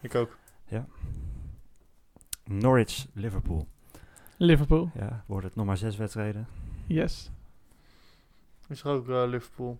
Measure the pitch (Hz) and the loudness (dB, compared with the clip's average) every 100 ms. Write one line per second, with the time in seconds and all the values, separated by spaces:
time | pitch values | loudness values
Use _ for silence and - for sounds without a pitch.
0 | 123 123 117 - - - - 117 135 - | -2 0 0 -4 -20 -20 -8 -6 -6 -10
1 | - - - - - - - - - - | -8 -8 -8 -10 -12 -14 -18 -20 -20 -20
2 | _ - - - - 101 123 127 110 - | _ -20 -16 -14 -6 2 6 6 4 0
3 | - 104 110 98 - 80 - - - - | -8 -6 -4 -2 -2 -2 -4 -12 -20 -20
4 | - - - - 175 147 143 160 170 123 | -20 -20 -12 4 8 8 8 6 4 -4
5 | 104 113 - 95 92 113 101 92 110 101 | -4 -6 -6 -6 -4 -2 0 2 0 -2
6 | 107 110 104 104 113 - - - - 160 | -4 -2 -4 -4 -8 -10 -10 -8 -2 0
7 | - - - - - - - - - - | 0 -4 -10 -14 -16 -20 -20 -20 -20 -20
8 | - - _ - - - - 143 143 139 | -20 -20 _ -20 -20 -20 -14 -8 -2 -2
9 | 123 127 123 123 - - 123 | 0 0 2 0 -6 -8 -8